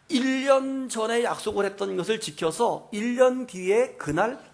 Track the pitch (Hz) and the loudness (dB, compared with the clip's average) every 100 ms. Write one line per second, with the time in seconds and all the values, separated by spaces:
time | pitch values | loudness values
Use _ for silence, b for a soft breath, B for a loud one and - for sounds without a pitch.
0 | - 262 262 262 269 269 269 269 254 226 | -4 0 0 0 4 4 2 -4 -6 -4
1 | 220 233 226 160 214 202 202 196 196 185 | -2 0 0 -2 -4 0 -2 -2 -4 -2
2 | 175 220 - 147 165 156 233 147 - 208 | -2 -2 -4 -4 -2 0 0 -2 -6 -6
3 | 233 247 254 254 247 180 185 220 262 - | -2 4 4 4 -6 -6 0 2 2 -2
4 | 147 151 220 269 - | -4 0 0 -2 -14